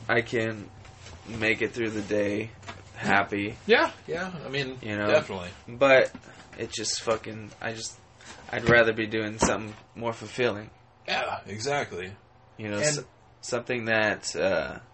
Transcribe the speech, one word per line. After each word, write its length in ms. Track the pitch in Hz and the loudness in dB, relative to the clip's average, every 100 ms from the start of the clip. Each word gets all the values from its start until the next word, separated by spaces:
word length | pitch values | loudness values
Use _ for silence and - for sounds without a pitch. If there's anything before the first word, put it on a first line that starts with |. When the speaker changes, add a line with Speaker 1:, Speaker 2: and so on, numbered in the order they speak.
| - | 2
Speaker 1:
I 140 | 117 | 2
can 480 | 113 120 113 107 98 - - - - - - | 2 0 0 -4 -10 -16 -20 -18 -18 -16 -10
make 340 | 113 110 107 | 0 2 2
it 120 | 107 | 0
through 180 | 120 113 | 0 -2
the 100 | 110 | -2
day 480 | 101 107 101 104 113 - - - - - | -2 0 0 -2 -6 -10 -16 -16 -16 -4
happy. 600 | - 98 98 101 101 120 - | 4 4 4 0 -2 -4 4
Speaker 2:
Yeah, 240 | 247 330 - - | 4 4 -2 -8
yeah. 240 | 165 185 170 | -6 -6 -8
I 60 | 131 | -6
mean, 300 | 139 131 131 | -4 -4 -6
Speaker 1:
You 160 | 113 104 | -4 0
know? 80 | 104 | 4
Speaker 2:
definitely. 420 | 107 143 95 90 92 - | 4 2 -6 -8 -12 -14
Speaker 1:
But 440 | 120 139 131 - - - - - - | 2 8 8 6 0 -18 -20 -16 -10
it 140 | 113 | -8
just 300 | 113 107 - | -4 -4 -2
fucking, 480 | - 110 110 107 110 - | 0 -2 -4 -12 -14 -10
I 120 | 113 | -8
just, 200 | 113 110 - - - - - - | -8 -10 -14 -20 -20 -20 -18 -8
I'd 160 | 117 117 | -2 6
rather 240 | 117 113 | 8 6
be 120 | 110 107 | 4 0
doing 320 | 110 107 110 | -2 -2 0
something 380 | - 101 107 104 - | 2 2 -4 -12 -16
more 200 | - 117 | -6 -6
fulfilling. 580 | 113 110 - 120 104 110 - - _ - | -6 -8 0 0 0 -8 -18 -20 _ -4
Speaker 2:
Yeah, 320 | - - - 92 | -4 -2 -6 -8
exactly. 680 | 101 127 143 113 90 92 107 - - - - | -6 -2 -2 -2 -6 -10 -12 -20 -20 -20 -10
Speaker 1:
You 120 | 107 | -6
know, 80 | 104 | 0
Speaker 2:
And 80 | 151 | 0
Speaker 1:
s-, 180 | 147 - - - - | 0 -6 -18 -20 -18
something 440 | - 120 - 123 113 | -6 -4 -2 -4 2
that, 500 | 110 104 90 - - | 2 2 0 -4 0
uh, 440 | 92 85 67 - - | 2 2 -2 -8 -16